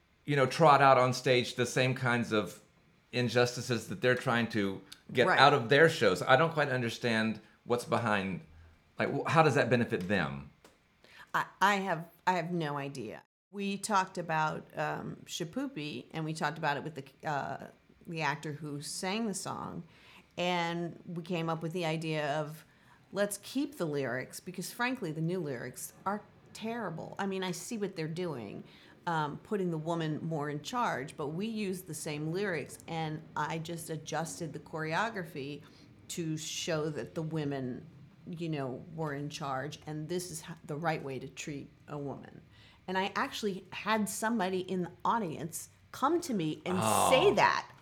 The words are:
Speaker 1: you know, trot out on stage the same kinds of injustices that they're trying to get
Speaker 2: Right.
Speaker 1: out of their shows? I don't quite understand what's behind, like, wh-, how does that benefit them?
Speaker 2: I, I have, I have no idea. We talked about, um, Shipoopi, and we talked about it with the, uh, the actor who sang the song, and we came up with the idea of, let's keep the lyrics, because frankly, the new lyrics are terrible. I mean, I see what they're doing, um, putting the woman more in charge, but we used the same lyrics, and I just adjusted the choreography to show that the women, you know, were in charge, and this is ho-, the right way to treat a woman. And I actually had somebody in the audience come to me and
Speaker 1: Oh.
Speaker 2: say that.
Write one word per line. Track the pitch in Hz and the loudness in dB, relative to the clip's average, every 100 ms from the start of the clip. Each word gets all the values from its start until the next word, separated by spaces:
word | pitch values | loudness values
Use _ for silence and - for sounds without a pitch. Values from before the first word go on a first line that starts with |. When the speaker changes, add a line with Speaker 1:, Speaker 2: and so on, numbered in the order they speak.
| _ _ - | _ _ 0
Speaker 1:
you | 143 | 4
know, | 131 | 4
trot | - 160 139 | 6 8 10
out | 139 127 | 10 10
on | 127 | 8
stage | 123 139 123 120 | 4 4 4 4
the | - 117 | 0 0
same | 143 131 | 2 2
kinds | 123 127 120 101 | 2 2 2 2
of | 107 87 - - _ _ _ - | 2 0 -8 -20 _ _ _ -6
injustices | 123 123 120 120 123 113 113 - | -2 2 4 2 0 -2 -2 -2
that | 92 | 0
they're | 123 | 2
trying | 123 131 117 113 | 2 2 2 2
to | 110 98 98 - - - | 0 0 -2 -12 -20 -2
get | 110 120 | 4 6
Speaker 2:
Right. | 170 | 10
Speaker 1:
out | 135 | 10
of | 143 120 | 8 6
their | 143 165 | 8 8
shows? | 160 107 92 | 8 4 4
I | 127 135 | 6 6
don't | 165 | 6
quite | 156 139 | 2 0
understand | 127 117 - 120 110 110 104 - _ | 0 -2 -2 0 2 0 -2 -10 _
what's | - 117 | -2 -2
behind, | - 113 113 104 95 85 - - - - _ - | 2 0 2 2 0 -6 -10 -20 -20 -20 _ -4
like, | 117 | -2
wh-, | 139 - | 0 2
how | 156 | 6
does | 156 135 | 6 6
that | 117 | 4
benefit | 120 117 104 92 | 4 2 -2 0
them? | 101 71 69 69 _ - _ _ _ - - - | 0 0 -4 -12 _ -20 _ _ _ -20 -20 -6
Speaker 2:
I, | 165 - - | -4 -4 2
I | 190 202 | 4 4
have, | 196 160 170 - - | 0 -2 -4 -4 0
I | |
have | 180 165 | 0 0
no | 175 151 143 | -2 -2 -4
idea. | 139 143 104 80 _ _ _ | -6 -8 -10 -12 _ _ _
We | 202 196 196 | -6 -4 -4
talked | 196 196 185 180 | 0 0 0 -4
about, | 165 160 156 160 - - | -2 0 0 -2 -8 -6
um, | 151 151 160 160 - | -4 -4 -8 -12 -10
Shipoopi, | - 160 247 277 156 147 123 - | -8 -6 -4 -6 -6 -8 -8 -10
and | 160 | -6
we | 156 | -4
talked | 156 151 156 | -2 -4 -2
about | 156 143 | -2 -2
it | |
with | 151 | -4
the, | 151 - - - | -10 -16 -10 -4
uh, | 143 - - - - _ - - | -2 -4 -8 -12 -18 _ -20 -10
the | 165 | -4
actor | 147 147 160 | -2 -2 -6
who | 143 151 143 | -8 -8 -8
sang | 147 - 190 214 233 | -8 -6 -4 -2 -2
the | |
song, | 185 - 127 - - - - - - - - | -4 -6 -6 -8 -10 -14 -20 -20 -20 -16 -4
and | 180 180 170 170 170 - - | -2 0 -2 -2 -6 -8 -10
we | 175 | -10
came | 165 170 165 | -4 -2 -2
up | 160 | -2
with | 160 | -4
the | 180 | -2
idea | 160 160 160 156 147 151 | -2 -2 -2 -2 0 -2
of, | 151 156 - _ - - - | -4 -8 -18 _ -20 -20 -8
let's | 185 202 - | -2 -2 -2
keep | - 262 285 - | -6 -4 -4 -2
the | 165 | -2
lyrics, | 143 131 127 131 - | 0 -2 -4 -6 -12
because | - 180 180 | -12 -10 -8
frankly, | - 240 254 175 | -4 -4 -2 -4
the | 156 | -2
new | 160 185 | -2 -2
lyrics | 147 120 127 - - - 190 | -4 -6 -8 -10 -16 -8 -6
are | 208 - - - | -6 -8 -20 -20
terrible. | - 220 233 196 160 - - | -10 -8 -6 -6 -8 -10 -6
I | 196 | -4
mean, | 190 | -2
I | 185 | -4
see | 170 - 226 | -6 -6 -6
what | 196 180 | -4 -4
they're | 156 | -6
doing, | 165 180 135 101 - - - - - - | -4 -4 -6 -8 -10 -14 -20 -20 -10 -2
um, | 160 147 160 | 0 0 -4
putting | - 208 180 | -4 -2 0
the | 160 | -2
woman | 156 170 160 151 | -2 0 0 -2
more | 165 160 147 | -2 -2 -2
in | 147 | -4
charge, | 147 247 214 127 143 - | -4 -2 0 -2 -6 -6
but | 143 | -6
we | 160 220 | -4 -4
used | 220 196 185 185 | -4 -4 -4 -8
the | |
same | 156 165 147 156 | -8 -6 -4 -4
lyrics, | 180 208 160 - - - | -2 -2 -2 -6 -12 -8
and | 165 160 156 - - | -4 -4 -6 -8 -4
I | 151 165 | -2 -4
just | 160 170 160 | -6 -8 -8
adjusted | 156 156 156 160 - 160 | -8 -6 -4 -4 -6 -8
the | 151 | -10
choreography | - 160 156 165 220 214 165 147 139 147 - - - - - | -10 -6 -2 0 -2 -4 -8 -8 -10 -10 -14 -20 -20 -20 -12
to | - 160 156 | -6 -4 -4
show | - - - 156 156 | -6 -6 -2 -2 -2
that | 143 151 | -4 -6
the | 170 | -6
women, | 156 156 143 139 127 120 - - - - - 170 | -4 -2 -2 -2 -4 -6 -12 -20 -20 -20 -14 -8
you | 170 | -4
know, | 151 135 127 - | -4 -4 -6 -10
were | 160 156 | -6 -4
in | 139 147 | -4 -6
charge, | - 143 131 143 156 - | -6 -4 -4 -6 -10 -10
and | 151 156 | -8 -4
this | 175 180 | -4 -6
is | 156 | -10
ho-, | - 165 - | -12 -14 -8
the | 156 | -4
right | 170 160 | -2 -2
way | 139 127 | -4 -8
to | 131 | -10
treat | - - 143 123 - - | -12 -10 -10 -12 -18 -12
a | 147 | -8
woman. | 143 120 - - - - - - - | -8 -10 -14 -20 -20 -20 -20 -16 -4
And | 190 | -2
I | 190 202 | 0 -2
actually | 269 - 214 180 - | -4 -2 -4 -4 -10
had | - 202 220 202 | -8 0 0 0
somebody | - 220 233 185 190 | -2 -2 0 0 -2
in | 185 185 | -2 -2
the | 170 - | -2 -2
audience | - 226 185 - 160 - - - - | 0 0 0 -6 -8 -8 -14 -18 -14
come | - 277 339 | 0 2 2
to | - | 0
me | 214 156 - | 0 0 -2
and | - 185 | -2 2
Speaker 1:
Oh. | - - - | 4 6 6
Speaker 2:
say | - 392 | 6 6
that. | 202 131 - - - | 8 6 4 -2 2